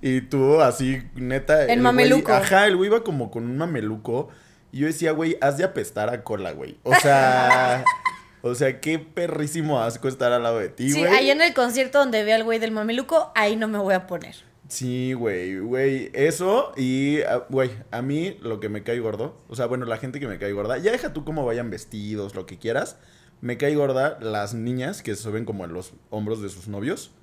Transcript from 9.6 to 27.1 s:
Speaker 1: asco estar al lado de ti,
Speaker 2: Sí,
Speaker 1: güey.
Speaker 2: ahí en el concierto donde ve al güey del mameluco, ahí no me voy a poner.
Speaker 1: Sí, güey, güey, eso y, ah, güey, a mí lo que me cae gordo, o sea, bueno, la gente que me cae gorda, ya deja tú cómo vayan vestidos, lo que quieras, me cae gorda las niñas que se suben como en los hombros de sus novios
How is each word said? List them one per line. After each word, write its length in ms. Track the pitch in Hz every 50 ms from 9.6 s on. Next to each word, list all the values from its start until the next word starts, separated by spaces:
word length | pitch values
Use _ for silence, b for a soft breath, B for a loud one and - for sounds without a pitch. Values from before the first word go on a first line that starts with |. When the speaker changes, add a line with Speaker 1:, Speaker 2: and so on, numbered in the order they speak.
| 156 151 147 127
Speaker 1:
asco 240 | 113 117 113 113 -
estar 240 | 135 131 131 127 123
al 140 | 123 123 117
lado 160 | 117 117 113
de 80 | 98 85
ti, 240 | - - 120 135
Speaker 2:
Sí, 80 | 143 302
Speaker 1:
güey. 120 | 330 -
Speaker 2:
ahí 180 | - 262 269 269
en 100 | 277 294
el 100 | 330 349
concierto 460 | 262 - 247 240 226 262 262 254 262 285
donde 240 | 277 262 226 214
ve 100 | 208 208
al 120 | 220 226 220
güey 160 | 226 226 226
del 100 | 220 226
mameluco, 600 | 220 214 214 220 233 240 269 - 330 320 - - -
ahí 220 | 233 214 208 214
no 100 | 220 220
me 120 | 220 214 208
voy 160 | 196 190 190
a 120 | 185 185
poner. 300 | - 180 170 156 - - - - - _ _ _
Speaker 1:
Sí, 460 | 139 - - 127 127 123 127 127 131
güey, 460 | 131 120 117 110 95 90 90 92 95 95
güey, 500 | 95 117 123 131 135 139 135 131 110 - -
eso 580 | 123 139 160 156 160 180 190 202 247 285 - -
y, 460 | 139 131 127 131 135 139 143 147 151 - -
ah, 160 | 123 123 - -
güey, 200 | 135 131 131 123 110 107 110 -
a 100 | - 117
mí 380 | 123 135 143 151 165 190 202 -
lo 200 | - 113 110 98
que 100 | 104 104
me 120 | 104 107
cae 160 | - - 117 123
gordo, 380 | 117 110 104 101 117 156 - - _
o 80 | _ 117
sea, 120 | 117 123
bueno, 180 | 117 127 123 123
la 140 | 117 113 110
gente 200 | - 127 127 143
que 60 | 139
me 120 | 120 98 90
cae 140 | 101 101
gorda, 260 | 101 101 101 107 127 131
ya 120 | 165 208
deja 220 | 233 247 - 302
tú 100 | - 160
cómo 220 | 139 135 156 156 139
vayan 240 | 120 117 120 120 117
vestidos, 680 | 95 - - - - 107 104 104 107 104 101 101 -
lo 120 | 98 90
que 120 | - 98 85
quieras, 380 | - 110 113 135 208 - - b b b b b b b b _
me 160 | - 120 123 -
cae 160 | 143 143 151
gorda 420 | 147 143 135 131 131 135 151 - -
las 320 | 113 110 107 107 101 101 117
niñas 480 | 117 113 120 127 127 127 151 208 -
que 120 | - - 104
se 60 | 95
suben 220 | 110 110 104 110 117
como 220 | 98 110 98 90
en 80 | 85 82
los 180 | 90 90 - - - _ _
hombros 320 | - 107 107 107 113 110
de 80 | 104 98
sus 180 | 90 98 90
novios 440 | 107 101 101 104 139 - - - -